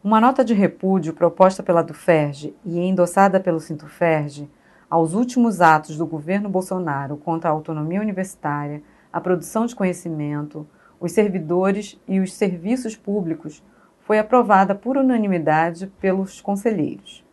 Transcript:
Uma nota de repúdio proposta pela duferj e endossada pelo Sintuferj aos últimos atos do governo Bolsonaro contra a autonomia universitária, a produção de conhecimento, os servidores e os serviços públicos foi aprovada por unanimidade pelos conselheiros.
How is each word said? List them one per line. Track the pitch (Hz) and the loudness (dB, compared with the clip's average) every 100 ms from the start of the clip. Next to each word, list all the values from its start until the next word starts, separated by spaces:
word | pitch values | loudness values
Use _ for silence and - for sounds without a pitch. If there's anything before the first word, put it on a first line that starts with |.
Uma | 202 220 | 4 4
nota | 233 - | 4 4
de | 240 | 2
repúdio | 214 196 - 190 190 160 | 4 2 0 0 0 0
proposta | 156 170 170 185 190 | 0 0 6 4 4
pela | 190 170 | 0 0
duferj | 160 147 - 165 147 139 147 - 202 | 0 -6 2 2 2 -4 -14 -12 -8
e | 170 | -4
endossada | 180 185 175 185 196 190 | -2 2 2 4 4 4
pelo | 190 160 | 0 -4
Sintuferj | 156 151 - - 170 156 147 143 147 _ _ _ _ | -4 -12 -12 -2 0 0 -2 -10 -18 _ _ _ _
aos | 160 165 | 0 0
últimos | 185 247 247 233 185 | 0 -2 2 0 4
atos | 170 156 151 151 | 6 6 2 -8
do | 160 | -6
governo | 160 151 196 208 | -6 -4 -4 -2
Bolsonaro | 185 185 185 170 139 139 147 | -4 -4 -6 -4 -6 -6 -8
contra | 160 165 170 | -6 -2 0
a | |
autonomia | 156 156 156 151 185 | -2 -4 -6 -4 -4
universitária, | 214 190 190 - 151 147 143 147 - _ _ | -4 -6 -8 -8 -6 -6 -6 -12 -16 _ _
a | - | -8
produção | 180 180 - 220 233 | -2 -2 -2 -4 -4
de | |
conhecimento, | 240 190 175 175 160 147 147 147 156 151 _ _ _ | -2 -4 -4 -8 -6 -4 -6 -8 -12 -16 _ _ _
os | 175 | -2
servidores | 196 208 185 156 175 190 196 208 - - | 0 0 0 -2 0 0 -2 -6 -16 -4
e | 190 | -2
os | 185 | -2
serviços | - 202 180 175 254 240 220 | -2 -4 -2 -4 -4 -4 -10
públicos | - 208 165 160 - - _ _ _ _ | -6 -4 -4 -6 -10 -18 _ _ _ _
foi | _ 214 | _ 0
aprovada | 214 254 208 196 190 196 | 4 2 6 4 4 0
por | 233 269 | -2 0
unanimidade | 269 240 208 180 151 156 165 170 190 _ | 2 2 0 0 2 2 0 -4 -12 _
pelos | 190 190 190 - | -2 0 -4 -8
conselheiros. | - 202 233 214 151 - - - _ | -6 -4 -2 -2 -4 -6 -18 -20 _